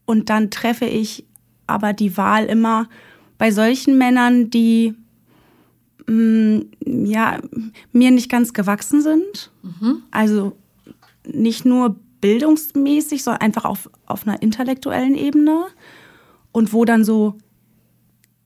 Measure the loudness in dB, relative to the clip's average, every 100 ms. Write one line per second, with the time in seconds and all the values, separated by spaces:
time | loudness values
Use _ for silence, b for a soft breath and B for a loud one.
0 | -2 -2 0 -2 -2 -4 -4 -4 -4 -4
1 | -6 -10 -20 _ _ _ -6 -4 -2 -2
2 | -2 -2 0 0 0 0 0 -2 -4 b
3 | b b b b 0 2 0 0 2 2
4 | 4 2 4 2 2 2 2 2 0 -4
5 | _ _ _ b b b b b _ _
6 | -4 0 2 2 2 0 -4 -10 -6 -2
7 | -2 0 -2 -4 -10 -12 -12 B B 2
8 | 4 4 2 -2 -2 -2 -4 -4 0 0
9 | 2 0 -2 -8 -18 _ -18 -6 -4 -4
10 | -4 -2 0 0 -2 -8 _ _ -20 -20
11 | _ _ -8 -2 -2 0 2 2 0 -2
12 | _ -2 0 2 2 2 0 -2 0 0
13 | -2 -4 -4 -2 -2 -2 -4 -6 -12 _
14 | -12 -8 -6 -2 -2 -2 -4 -6 -4 -2
15 | 0 0 0 2 2 2 -2 -12 b b
16 | b b b b b -2 0 2 2 2
17 | 2 2 0 -4 _ _ _ _ _ _
18 | _ _ _ _